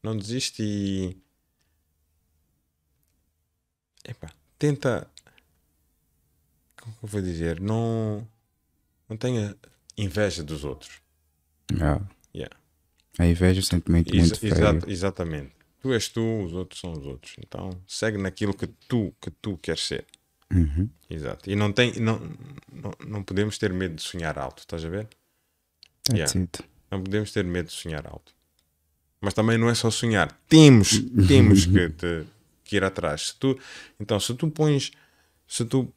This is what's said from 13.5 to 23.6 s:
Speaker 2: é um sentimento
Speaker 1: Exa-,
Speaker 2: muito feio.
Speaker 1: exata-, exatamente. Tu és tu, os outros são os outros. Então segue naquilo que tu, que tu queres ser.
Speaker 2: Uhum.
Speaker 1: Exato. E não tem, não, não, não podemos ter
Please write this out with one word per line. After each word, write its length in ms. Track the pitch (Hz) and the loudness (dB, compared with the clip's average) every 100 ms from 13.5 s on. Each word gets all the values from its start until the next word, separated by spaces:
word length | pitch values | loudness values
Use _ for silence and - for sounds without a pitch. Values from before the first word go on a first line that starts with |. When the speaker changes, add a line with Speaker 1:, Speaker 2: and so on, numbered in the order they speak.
| 92 | 2
Speaker 2:
é 20 | |
um 40 | - | 0
sentimento 480 | 90 - 85 82 | -2 2 2 4
Speaker 1:
Exa-, 60 | 82 | 4
Speaker 2:
muito 180 | 82 - | 4 2
feio. 140 | 107 | -2
Speaker 1:
exata-, 380 | 80 - 80 - | 2 4 2 -2
exatamente. 600 | 92 98 92 85 78 69 _ _ _ | -4 -6 -4 -8 -8 -12 _ _ _
Tu 120 | 131 | -4
és 140 | 117 - | -4 -4
tu, 340 | 117 113 113 | -4 -4 -4
os 100 | 90 | -6
outros 260 | 87 90 - | -8 -10 -12
são 100 | 90 | -12
os 120 | 80 69 | -10 -12
outros. 300 | 65 - - | -14 -18 -20
Então 300 | - - 92 90 92 | -16 -12 -12 -12 -14
segue 300 | - 113 104 | -6 -4 -4
naquilo 360 | 95 - 101 | -6 -4 -4
que 140 | 92 - | -4 -8
tu, 460 | - _ 123 98 - | -12 _ -2 -2 -8
que 80 | - | -16
tu 260 | - 107 90 | -10 -10 -8
queres 240 | - 80 - | -8 -6 -6
ser. 200 | 69 - _ _ _ _ | -8 -10 _ _ _ _
Speaker 2:
Uhum. 360 | 92 78 76 107 - _ | 2 2 0 -4 -6 _
Speaker 1:
Exato. 400 | 82 69 - 95 | -10 -10 -10 -6
E 60 | 101 | -2
não 160 | 104 | 0
tem, 220 | 101 120 - | 2 0 0
não, 200 | 113 110 80 - - - - | -2 -2 -8 -16 -18 -20 -20
não, 200 | - 104 - - | -14 -14 -14 -12
não 160 | 104 | -12
podemos 340 | 95 95 107 | -6 -2 -2
ter 140 | - | -2